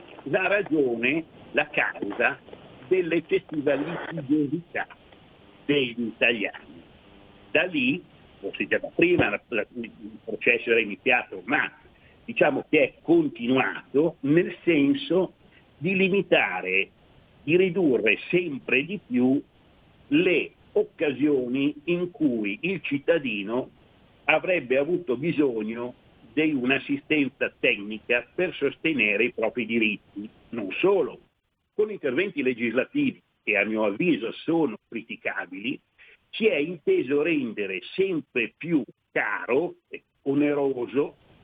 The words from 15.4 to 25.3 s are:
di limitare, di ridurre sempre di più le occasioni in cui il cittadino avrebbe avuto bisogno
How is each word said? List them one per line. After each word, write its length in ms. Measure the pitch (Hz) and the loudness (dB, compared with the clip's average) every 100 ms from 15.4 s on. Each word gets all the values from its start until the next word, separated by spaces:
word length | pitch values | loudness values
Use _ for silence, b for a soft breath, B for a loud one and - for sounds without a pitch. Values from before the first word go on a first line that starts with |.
| - b _ - | -20 b _ -6
di 180 | 156 190 | -2 2
limitare, 920 | 190 196 - 160 104 92 92 95 95 _ _ - _ _ | 2 2 2 2 2 -2 -2 -2 -2 _ _ -20 _ _
di 120 | 139 175 | 0 2
ridurre 640 | 190 175 160 113 107 98 - | 4 2 2 4 2 0 0
sempre 540 | 175 175 131 - 127 165 | -2 0 -6 -2 -2 0
di 140 | 208 - | -8 -2
più 360 | 123 127 143 - _ _ _ _ _ - | 2 2 2 -2 _ _ _ _ _ 0
le 440 | 147 185 156 98 _ _ | 2 4 2 0 _ _
occasioni 1000 | - - - 156 123 151 139 123 135 143 147 165 | -2 -2 -2 -2 0 2 2 0 0 0 -2 -2
in 260 | 175 175 | -2 -2
cui 460 | - 151 117 101 107 | 0 0 0 -2 -4
il 200 | 170 190 | -4 -4
cittadino 880 | - 139 147 165 135 104 98 127 - _ _ _ _ _ - | -4 -4 0 0 0 -6 -4 -4 -6 _ _ _ _ _ 0
avrebbe 520 | 156 175 180 123 131 | 0 2 -2 2 0
avuto 380 | 143 175 - 123 | 2 -2 -2 -2
bisogno 800 | 165 | -2